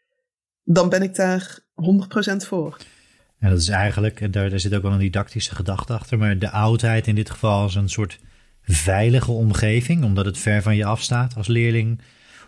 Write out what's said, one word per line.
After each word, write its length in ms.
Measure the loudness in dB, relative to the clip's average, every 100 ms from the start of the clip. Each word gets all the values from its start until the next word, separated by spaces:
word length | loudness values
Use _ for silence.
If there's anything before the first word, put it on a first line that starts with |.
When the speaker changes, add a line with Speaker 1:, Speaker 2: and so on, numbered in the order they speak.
| _ _ _ _ _ _
Speaker 1:
dan 260 | 2 2 4
ben 120 | 2
ik 140 | -2 -2
daar 440 | 0 -2 -6 -16 _
honderd 360 | -4 2 2 0
procent 360 | -4 -2 -4 -6
voor. 320 | -6 -6 -10 -20 _ _ _ _ -2
Speaker 2:
Ja, 80 | 2
dat 100 | 2
is 100 | 2
eigenlijk, 520 | 0 0 0 -2 -2
en 100 | -4
daar, 180 | -2 -2
daar 100 | -2
zit 160 | -2 -2
ook 60 |
wel 100 | 0
een 80 | 0
didactische 560 | 0 -2 -4 -6 -8 -6
gedachte 380 | -6 -4 -4
achter, 240 | -8 -4 0
maar 220 | 2 0
de 100 | -2
oudheid 580 | 0 2 2 2 0 0
in 80 | 0
dit 140 | -2
geval 320 | -2 0 2
als 140 | 0 0
een 140 | -2
soort 300 | -2 -6 -8 -20 -20 _ _
veilige 720 | -2 0 2 2 4 4 2
omgeving, 720 | 0 2 2 2 0 0 0
omdat 220 | 2 2 0
het 120 | -2
ver 240 | 0 0
van 140 | 2 0
je 100 | 0
afstaat 500 | -2 -2 -2 -2 -4
als 120 | -2
leerling, 540 | 0 2 0 0 -4 -8 _ -20 -20